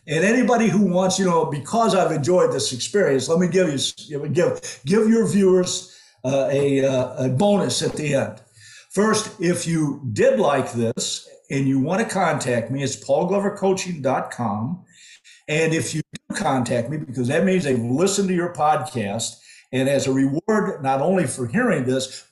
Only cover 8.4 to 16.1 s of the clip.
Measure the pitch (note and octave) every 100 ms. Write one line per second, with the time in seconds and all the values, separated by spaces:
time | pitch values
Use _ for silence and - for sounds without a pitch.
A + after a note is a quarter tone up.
8.4 | _ - - - _ - G#3+ G3 - -
9.4 | D3+ F3 E3 E3 D3 - B2+ G#2 A#3+ C4
10.4 | D#3+ C#3 B2 A#2 A2+ D#3 - - - -
11.4 | _ C#3 C3+ C3+ C#3 F#3+ A3+ F#3+ E3+ C#3
12.4 | C3+ A#2 - C3+ C3+ - - C#3+ F3 G3
13.4 | G3 G3+ F#3+ F#3 F3+ E3 C3 - - -
14.4 | A2+ G#2 A#2+ F3+ - - - - - -
15.4 | - D3+ D#3+ D#3+ - D#3 -